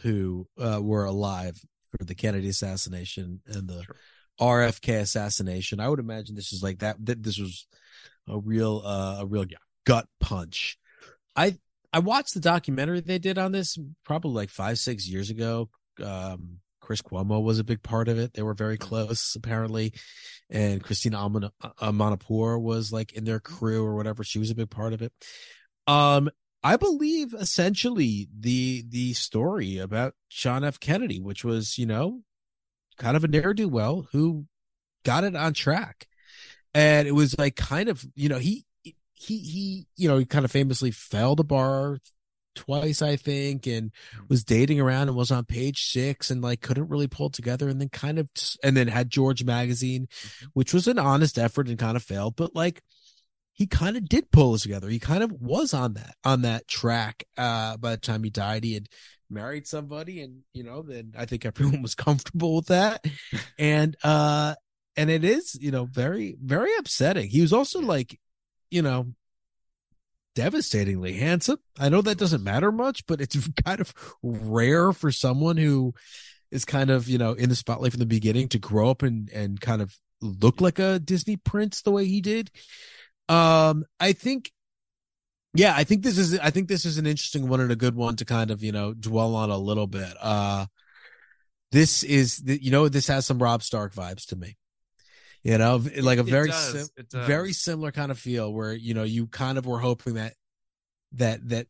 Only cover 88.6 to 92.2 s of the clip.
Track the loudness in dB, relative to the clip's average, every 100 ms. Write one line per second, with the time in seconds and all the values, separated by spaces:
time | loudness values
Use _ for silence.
88.6 | -2 -2 -4 -6 -2 2 2 2 0 -2
89.6 | 0 0 -2 -4 -8 -6 -2 0 0 -2
90.6 | -4 _ _ -20 -20 _ _ _ _ _
91.6 | 2 6 6 4 4 4